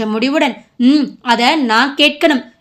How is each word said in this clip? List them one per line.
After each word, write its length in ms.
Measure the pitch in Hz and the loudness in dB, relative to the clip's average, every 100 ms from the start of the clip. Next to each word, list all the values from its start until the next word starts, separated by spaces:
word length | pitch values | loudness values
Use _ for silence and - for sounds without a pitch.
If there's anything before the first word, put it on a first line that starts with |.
| 220 | -4
முடிவுடன், 500 | 214 254 294 294 - - - | -2 -2 0 -2 -4 -14 -2
"ம், 280 | 247 302 254 - | 2 2 0 -6
அத 300 | 247 233 240 320 | -4 0 0 0
நான் 300 | 254 220 269 277 | 0 0 0 0
கேட்கணும். 480 | 302 294 330 277 - _ | 0 2 0 0 -4 _